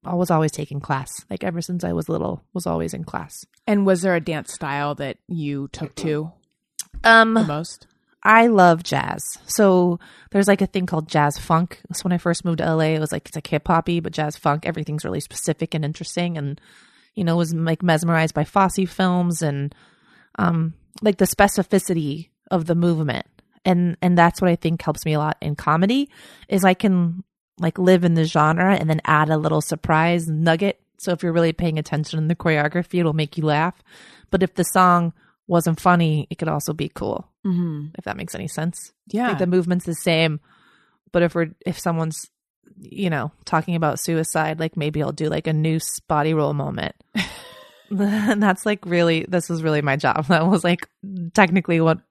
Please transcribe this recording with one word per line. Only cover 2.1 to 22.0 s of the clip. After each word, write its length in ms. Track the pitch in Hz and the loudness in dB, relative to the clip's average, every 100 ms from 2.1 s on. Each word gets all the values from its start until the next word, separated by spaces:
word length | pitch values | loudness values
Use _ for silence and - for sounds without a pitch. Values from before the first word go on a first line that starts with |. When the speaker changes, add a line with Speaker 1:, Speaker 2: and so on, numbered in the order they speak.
| 160 - - _ | -4 -4 -6 _
Speaker 1:
was 140 | 185 170 | -8 -4
always 260 | 82 82 | -4 -4
in 120 | - 160 | -8 -10
class. 400 | - 147 - - _ - | -10 -12 -18 -20 _ -2
Speaker 2:
And 200 | 208 196 | 0 4
was 160 | 185 | 2
there 140 | 190 175 | 2 0
a 40 | |
dance 320 | 160 156 - | -2 -6 -8
style 440 | - 151 143 143 143 | -10 -6 -4 -4 -4
that 220 | 139 - _ | -8 -10 _
you 400 | 170 147 143 139 | -6 -6 -6 -8
took 260 | - 156 - | -10 -12 -6
to 380 | 165 151 160 - _ _ _ _ - - 226 | -4 -4 -6 -14 _ _ _ _ -16 -2 4
Speaker 1:
Um, 300 | 226 226 226 | 6 6 2
Speaker 2:
the 100 | 185 | 0
most? 420 | 240 170 - _ _ _ _ - | -4 -8 -14 _ _ _ _ 4
Speaker 1:
I 220 | 220 233 | 6 6
love 360 | 214 180 165 | 8 6 6
jazz. 380 | 175 139 135 - - - - | 0 -4 -4 -8 -10 -14 -10
So 520 | - 202 185 180 170 - - - | 2 4 6 4 0 -8 -20 -4
there's, 160 | 202 196 | 0 2
like, 140 | 190 | 2
a 60 | 190 | 2
thing 180 | 196 185 | -2 -2
called 240 | 160 156 | -4 0
jazz 280 | 160 147 147 | 2 2 0
funk. 440 | - 165 175 - - | 0 0 0 -6 -12
So 100 | 170 | -6
when 100 | 185 | -2
I 40 | 175 | -2
first 280 | 175 170 180 | 0 -2 -2
moved 140 | 165 | -2
to 60 | 160 | 0
L 160 | 160 | 0
A, 140 | 156 156 | 0 0
it 40 | |
was, 120 | 156 | -2
like, 160 | - - | -6 -10
it's, 80 | - | -14
like, 120 | - | -4
hip 200 | 151 - | -4 0
hoppy, 320 | 165 165 170 | 0 0 -4
but 140 | 160 | -4
jazz 240 | 160 151 - | -4 -6 -2
funk. 280 | 160 147 - | -2 -2 -2
Everything's 380 | 160 151 151 | -6 -6 -6
really 160 | - 113 | -6 -8
specific 540 | - - - 156 165 | -8 -8 -6 -4 -4
and 100 | 160 | -4
interesting, 540 | 151 156 170 - 175 165 | -6 -8 -10 -6 -6 -4
and, 220 | 143 143 _ - _ _ _ - | -8 -8 _ -20 _ _ _ -4
you 80 | |
know, 120 | 170 170 | 0 0
was, 180 | 165 | 0
like, 300 | 165 165 160 | -2 -2 0
mesmerized 500 | 180 156 170 165 160 | 2 2 2 2 2
by 100 | - 156 | 0 0
Fosse 420 | - 190 - 185 | 2 2 0 -4
films 540 | - 185 180 175 165 | 0 0 2 0 -2
and, 340 | 160 143 139 - _ _ _ _ _ - | -2 -4 -6 -8 _ _ _ _ _ -2
um, 340 | 98 165 165 - _ - | 0 0 -2 -6 _ -2
like, 160 | 214 202 | 0 2
the 80 | 185 | 0
specificity 1040 | - 202 - 185 196 - 170 | 4 2 2 0 0 0 -4